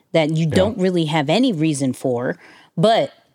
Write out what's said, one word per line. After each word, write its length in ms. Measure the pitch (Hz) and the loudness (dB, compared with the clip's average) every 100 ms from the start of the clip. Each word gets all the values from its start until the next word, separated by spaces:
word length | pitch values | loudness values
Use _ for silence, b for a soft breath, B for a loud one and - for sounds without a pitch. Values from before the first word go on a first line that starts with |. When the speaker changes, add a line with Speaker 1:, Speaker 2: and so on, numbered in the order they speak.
| B | B
Speaker 1:
that 160 | 165 151 | -2 0
you 160 | 160 160 | 0 0
Speaker 2:
Yeah. 80 | - | 2
Speaker 1:
don't 220 | 208 214 | 0 0
really 280 | 185 180 160 | -2 0 0
have 220 | 160 143 | 0 0
any 220 | 180 262 | 2 0
reason 400 | 170 160 139 135 | 0 -2 0 -2
for. 460 | 120 139 120 131 170 B B B - | -2 -4 -2 -4 -6 B B B 0
But 340 | 196 220 143 - _ | 2 2 0 -6 _